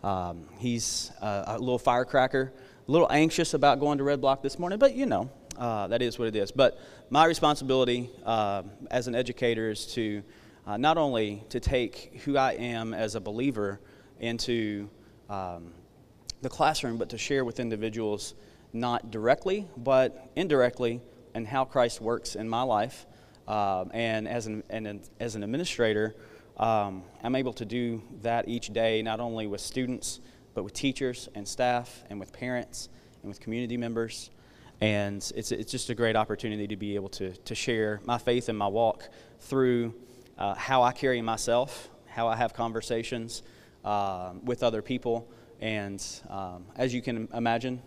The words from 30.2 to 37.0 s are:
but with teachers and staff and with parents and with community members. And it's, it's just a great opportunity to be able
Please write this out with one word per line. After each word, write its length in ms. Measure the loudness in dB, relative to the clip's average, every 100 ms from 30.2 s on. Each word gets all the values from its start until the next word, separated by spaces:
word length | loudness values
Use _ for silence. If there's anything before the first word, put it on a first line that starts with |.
| -16 -20 -10
but 120 | -8
with 80 | -6
teachers 560 | -2 -2 0 -4 -4 -12
and 140 | -12 -10
staff 560 | 0 2 2 -2 -16 -12
and 100 | -12
with 140 | -12
parents 560 | -8 -4 -4 -6 -12 -14 -18 -20 -16
and 80 | -14
with 100 | -12
community 380 | -6 -4 -4 -4
members. 520 | -2 -2 -4 -6 -16 -20 -20 -20 -20 0
And 440 | 0 2 -2 -4 -6 -8
it's, 160 | -4
it's 180 | -4 -4
just 200 | -6 -4
a 40 |
great 220 | 0 2 4
opportunity 500 | 2 -2 -4 -4 -6
to 80 |
be 200 | -4 -4
able 140 | -4